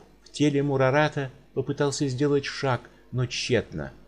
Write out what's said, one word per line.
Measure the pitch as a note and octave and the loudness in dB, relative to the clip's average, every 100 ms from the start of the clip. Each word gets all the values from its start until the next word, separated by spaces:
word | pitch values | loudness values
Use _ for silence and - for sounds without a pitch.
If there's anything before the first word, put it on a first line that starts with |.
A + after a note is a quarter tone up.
| - _ | -14 _
в | - | -20
теле | - D3 C#3 | 0 2 2
Мурарата | C#3+ C3+ C3 C3+ D3+ - C3+ - _ | 0 2 4 4 2 0 -8 -10 _
попытался | - C3+ C#3 C#3+ C3+ C#3+ | -6 -4 0 0 0 -4
сделать | B2 C#3+ C#3+ C#3 | 0 2 2 0
шаг, | - C3+ A#2+ - - - | -4 -2 -2 -4 -20 -8
но | B2 B2 | -4 -4
тщетно. | - - A#2+ - E2 C2+ A#1 | -4 0 0 0 -8 -10 -12